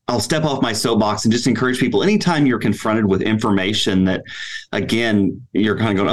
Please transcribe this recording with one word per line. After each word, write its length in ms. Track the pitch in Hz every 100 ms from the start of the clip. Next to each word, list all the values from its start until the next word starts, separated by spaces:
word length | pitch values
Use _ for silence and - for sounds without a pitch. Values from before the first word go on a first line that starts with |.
| -
I'll 100 | 123
step 240 | - 160
off 180 | 156 135
my 120 | 123
soapbox 520 | 110 127 110 104 104
and 80 | 113
just 140 | 113 131
encourage 320 | 110 127 127
people, 240 | 123 101
anytime 420 | 160 214 180 160
you're 140 | 139 113
confronted 480 | 113 104 113 110 104
with 160 | 92
information 800 | 101 110 113 98 92 - - 95 95
that, 180 | 95 - - - - -
again, 680 | 107 - 110 117 104 95 98 -
you're 260 | - 107 -
kind 120 | 113
of 60 | 98
going, 140 | 98